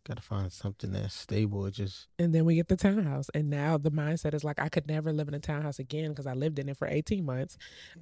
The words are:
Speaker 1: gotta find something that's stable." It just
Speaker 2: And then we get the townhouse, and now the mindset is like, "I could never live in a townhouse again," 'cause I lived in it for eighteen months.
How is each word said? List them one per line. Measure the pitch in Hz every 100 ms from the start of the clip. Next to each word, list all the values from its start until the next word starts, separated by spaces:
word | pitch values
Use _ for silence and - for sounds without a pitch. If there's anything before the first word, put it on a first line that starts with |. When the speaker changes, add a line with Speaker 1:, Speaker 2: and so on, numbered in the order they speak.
Speaker 1:
gotta | - 113
find | - 98 95
something | - 101 98 -
that's | 98 101
stable." | - - 110 107 101 98
It |
just | 98 98 - - -
Speaker 2:
And | 170
then | 160
we | 165 165
get | 170
the | 185
townhouse, | 196 208 160 139 139
and | 151 151
now | 143 147 156
the | 156
mindset | 151 151 165 151
is | 151
like, | 147 147
"I | 156
could | 175 147
never | 156 156
live | 151 147
in |
a | 143
townhouse | 160 147 151 139
again," | 131 151 156
'cause | 143 135
I |
lived | 127 156 143
in | 139
it | 139
for | -
eighteen | 151 - 202
months. | 151 127 - - - - - 170